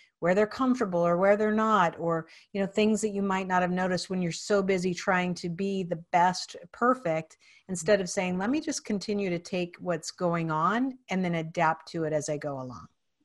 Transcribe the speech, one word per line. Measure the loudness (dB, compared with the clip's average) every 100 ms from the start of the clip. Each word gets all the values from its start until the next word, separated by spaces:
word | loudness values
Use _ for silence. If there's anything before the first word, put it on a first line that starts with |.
| _ _
where | 2
they're | 2 2
comfortable | 2 0 2 0 2 2
or | 4
where | 4 4
they're | 4
not, | 2 4 4 4 2
or, | -2 -2 -4 -14 _
you | -4
know, | -2
things | 2 2 2
that | 0
you | -2
might | 0 -2 0
not | 2
have | 2
noticed | 0 0 -2 -2
when | -2
you're | -2
so | -4 0 2
busy | 2 0 0
trying | -2 0 0 0
to | -4 -6
be | -4 -4 -2
the | -4 -6 0
best | 2 4 2 -6 -14 -20
perfect, | -2 0 2 0 -4 -4 _ _ -20 -10
instead | -4 2 2
of | 2
saying, | -2 -2 -2
"Let | -2
me | -2
just | -2 -6 -4
continue | -4 -2 -2 -2
to | -4
take | -4 -4 -4 -6
what's | -4 -4 -6
going | -4 0 0 0
on | 2 2 2 -2 -4 -4
and | -2
then | 0 -2
adapt | -2 0 2 0 -4
to | -4
it | -2
as | -2 -2
I | -4
go | -4
along." | -6 -8 -12 -18 _ _ _